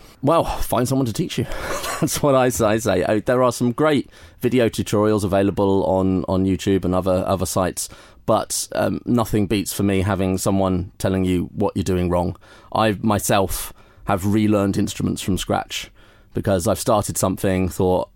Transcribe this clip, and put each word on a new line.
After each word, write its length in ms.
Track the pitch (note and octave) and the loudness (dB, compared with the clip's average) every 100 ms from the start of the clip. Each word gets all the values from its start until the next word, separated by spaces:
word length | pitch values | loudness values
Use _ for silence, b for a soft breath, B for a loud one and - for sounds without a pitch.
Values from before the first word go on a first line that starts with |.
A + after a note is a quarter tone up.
| B B | B B
Well, 220 | C3 E3 | 2 2
find 440 | C#3+ - - A2+ B2 | 2 0 0 0 0
someone 200 | C3+ B2+ | 0 -2
to 60 | |
teach 260 | G#2 F3+ - | -2 -4 -4
you. 60 | A#2 | -4
<laughs> 540 | - - - - - | -6 -6 -6 -6 -4
That's 220 | D#3+ - | -2 0
what 140 | D3 C3 | 2 4
I 140 | B2+ | 4
say, 160 | A#2 A2 | 2 2
I 120 | A2+ | 2
say. 260 | G#2+ F#2+ | 2 0
Uh, 180 | - G#2+ A2+ | 2 0 2
there 160 | B2+ | 2
are 100 | B2+ | 2
some 200 | - B2 | 2 -2
great 400 | A#2 D3+ C#3+ - B B B | 2 2 2 -2 B B B
video 280 | B2 B2 A2+ | 0 2 2
tutorials 540 | - - G#2+ G#2+ G#2+ | 0 -2 2 2 2
available 600 | G2 G2 G2+ F#2+ G2 G2 - | 2 2 2 2 2 2 2
on, 380 | F#2+ F#2+ F#2 - | 2 2 0 0
on 200 | F#2 F#2+ | 0 0
YouTube 400 | F#2 - F#2+ F2+ | 0 0 0 2
and 80 | |
other, 300 | F2+ F#2 F#2 - | 0 0 0 0
other 220 | F#2 F2+ | -2 -2
sites, 420 | G2 F2+ - - B B B - | -2 -2 -2 -10 B B B 0
but, 400 | A2 - - - - | 0 0 -6 -6 -2
um, 260 | G#2 F#2+ - | -2 -2 -2
nothing 420 | A#2+ G#2+ A2 G2+ | 0 0 0 0
beats 260 | G#2 F2+ | -2 -2
for 80 | - | -2
me 200 | G2+ F#2+ | 0 0
having 360 | F#2 F#2 F#2+ F#2 | 0 0 0 0
someone 540 | A2 G2 F#2+ F2+ F2+ - | 0 0 2 0 -4 -4
telling 260 | G2+ F#2+ F#2 | -2 0 0
you 240 | F2+ - - | 0 -2 -2
what 200 | G2 G#2 | -2 -2
you're 80 | |
doing 280 | F#2+ F2+ F2+ | -2 0 0
wrong. 260 | F2 F2+ - B B B - | 0 -2 -4 B B B 0
I 240 | A2 G2 | 0 0
myself 720 | A2 G#2 - G#2 F#2+ - - - b b b | 0 0 2 0 0 -4 -8 -14 b b b
have 260 | G2 G2+ | -2 0
relearned 460 | G#2+ G#2+ G#2+ G2 F#2+ | 2 4 2 2 0
instruments 460 | G2+ - G2+ - | -2 -2 -4 -2
from 160 | - F#2 | -2 -4
scratch, 500 | - G2+ - - - - b b b | -2 -4 -4 -10 -12 -18 b b b
because 320 | - G2+ F#2+ G#2+ | -6 0 0 2
I've 140 | F#2 | 0
started 380 | - G#2+ - - | 2 0 0 -2
something, 500 | F#2+ F#2 G2+ F#2 F#2 | -2 0 0 0 0
thought, 400 | - F#2 F2+ - | 0 2 2 0